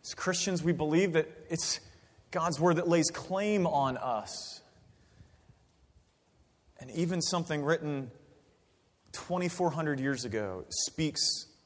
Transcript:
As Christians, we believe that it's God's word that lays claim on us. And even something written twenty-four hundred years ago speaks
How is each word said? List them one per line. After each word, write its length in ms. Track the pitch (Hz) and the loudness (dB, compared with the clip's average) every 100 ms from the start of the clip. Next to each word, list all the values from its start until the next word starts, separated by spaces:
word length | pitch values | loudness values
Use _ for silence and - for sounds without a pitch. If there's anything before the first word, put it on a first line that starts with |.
As 100 | - | -10
Christians, 480 | - 180 180 - 175 | -4 -2 0 0 0
we 100 | 165 | 2
believe 420 | 170 156 160 196 | 2 4 4 4
that 140 | 165 156 - - | 4 0 -6 -8
it's 300 | 165 - - - - _ - _ | -4 -2 -2 -6 -20 _ -20 _
God's 300 | 180 165 143 | -2 0 4
word 160 | 175 165 | 4 4
that 120 | 175 | 4
lays 220 | 170 160 | 4 4
claim 560 | - - 190 208 208 175 | 0 -4 -2 2 4 4
on 300 | - 135 127 | 2 0 0
us. 640 | 127 113 101 - - - - - - - _ - - - _ - _ _ _ _ _ _ _ _ _ _ _ - | -2 -4 -4 -10 -10 -14 -20 -20 -20 -20 _ -20 -20 -20 _ -20 _ _ _ _ _ _ _ _ _ _ _ -20
And 100 | 131 | -10
even 280 | 123 170 180 | -2 0 0
something 440 | - 180 160 151 | 0 -2 -2 -2
written 460 | 143 165 151 143 131 - - - _ _ _ _ _ _ _ | 0 0 0 -4 -6 -14 -20 -20 _ _ _ _ _ _ _
twenty-four 580 | - - 180 180 175 175 | -14 -4 -2 -2 0 0
hundred 280 | 151 156 139 | 0 -2 0
years 260 | 135 131 | 0 -2
ago 400 | 120 110 104 92 - | -4 -4 -4 -6 -6
speaks 760 | - - - 156 - - - - _ | -4 -4 0 -2 0 0 0 -8 _